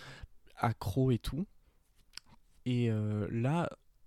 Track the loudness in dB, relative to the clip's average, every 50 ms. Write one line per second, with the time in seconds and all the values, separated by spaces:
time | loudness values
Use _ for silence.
0 | -18 -18 -16 -16 -16 -18 -18 -20 -20 -20 -4 0 0 0 0 0 -4 -2 2 2
1 | 4 4 4 2 0 -4 -4 -4 -6 -8 -10 -20 _ _ _ _ _ _ _ -20
2 | _ -20 -18 -18 -18 -18 -20 -20 -20 -20 -20 -8 -4 -2 0 2 2 2 2 2
3 | 0 0 0 0 -2 -2 -2 0 0 2 2 0 0 -2 -6 -12 _ -20 _ _
4 | -20